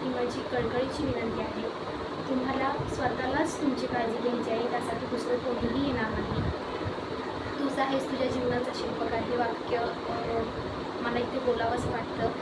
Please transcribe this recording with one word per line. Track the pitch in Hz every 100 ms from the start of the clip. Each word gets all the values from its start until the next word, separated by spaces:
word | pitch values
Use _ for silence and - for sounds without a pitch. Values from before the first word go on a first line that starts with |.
ही | 254
माझी | 247 247 240
कळकळीची | 233 247 226 240 269 -
विनंती | 269 240 226 226
आहे. | 214 208 220 - - - - - -
तुम्हाला | 254 254 269 269 277 -
स्वतःलाच | - 254 233 254 269 320 -
तुमची | 294 247 254
काळजी | 247 226 233 247
घ्यायची | 233 -
आहे, | 226 240
त्यासाठी | 240 247 220 254
दुसरं | 240 240 247
कोणीही | 254 240 233 247 277
येणार | 247 220
नाही. | 220 - - - - - - - - - - - - - -
"तूच | 277 262
आहेस | 269 269 -
तुझ्या | 254 254
जीवनाचा | 262 247 247 254 233
शिल्पकार" | 233 226 233 240
हे | 226 240
वाक्य, | 233 220 - 233
अ, | 226 - - - - 226 226 - - - - -
मला | 240 233
इथे | 247 262
बोलावंसं | 254 226 226 247 -
वाटतं. | 233 - - 226 -